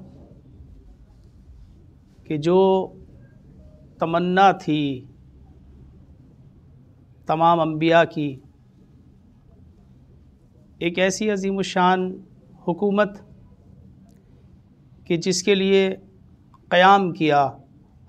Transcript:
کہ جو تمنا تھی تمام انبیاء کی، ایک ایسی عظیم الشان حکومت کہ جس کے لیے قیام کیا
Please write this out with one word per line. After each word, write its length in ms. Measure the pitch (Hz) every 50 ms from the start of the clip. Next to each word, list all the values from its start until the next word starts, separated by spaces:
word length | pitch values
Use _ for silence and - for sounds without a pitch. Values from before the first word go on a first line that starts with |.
| - - - - - - - - - - - - - - - - - - - - - - - - - - - - - - - - - - - - - - - - _ _ _ - -
کہ 120 | - 160 151
جو 200 | 147 170 180 185 190 190 190 190 185 - - - - - - - - - - - - - - - - - - - - - - -
تمنا 500 | 170 165 165 175 175 180 180 190 196 190 180 185 -
تھی 180 | 165 151 151 147 139 135 123 - - - - - - - - - - - - - - - - - - - - - - - - - - - - - - _ - - - - - - - _ _ _ _ - _ - -
تمام 320 | 156 160 165 170 170 170
انبیاء 440 | 156 160 156 156 160 165 165 170 165 160
کی، 180 | - 156 147 143 131 131 - - _ _ _ _ _ _ - _ _ - - - - _ _ _ _ _ _ _ - _ - - - _ - - - - _ _ - - - - _ _ _ _ _ _ - _ - -
ایک 200 | 165 175 180 185
ایسی 300 | 185 190 190 - 214 214
عظیم 260 | 208 196 190 196 196 196
الشان 420 | 185 - - 185 180 180 185 185 185 185 185 - - - - - - - - - - 180
حکومت 500 | 170 175 208 202 196 208 208 202 - - - - - - - - - - - - - - - - - - - - - _ _ _ - - - - - - _ _ _ _ _ - - - - -
کہ 100 | 170 160
جس 240 | - 190 180 180 -
کے 120 | 208 202
لیے 260 | 190 190 190 196 196 190 190 190 - - - - - - - - _ _ _ _ _ _ -
قیام 400 | 175 175 180 190 202 196 190 175 160
کیا 280 | - 160 151 143 143 139 131 113 - - _ _ - _ _ _ - -